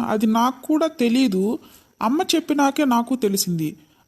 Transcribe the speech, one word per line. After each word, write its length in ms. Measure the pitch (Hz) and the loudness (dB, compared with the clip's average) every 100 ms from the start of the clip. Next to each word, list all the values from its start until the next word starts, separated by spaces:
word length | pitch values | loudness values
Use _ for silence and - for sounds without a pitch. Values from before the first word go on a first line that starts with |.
| - | 0
అది 200 | 214 220 | 0 2
నాకు 300 | 226 247 262 | 2 0 -2
కూడా 240 | - 311 320 320 | -2 0 0 0
తెలీదు. 480 | 240 247 262 185 202 294 - - _ - | 0 2 2 0 -2 -4 -10 -20 _ -4
అమ్మ 200 | 220 302 370 | -2 0 0
చెప్పినాకే 600 | 330 330 285 277 277 285 | -2 0 0 0 0 0
నాకు 300 | 233 233 254 | 0 0 -2
తెలిసింది. 540 | 208 196 180 170 156 - _ _ | -2 -2 -2 -4 -4 -8 _ _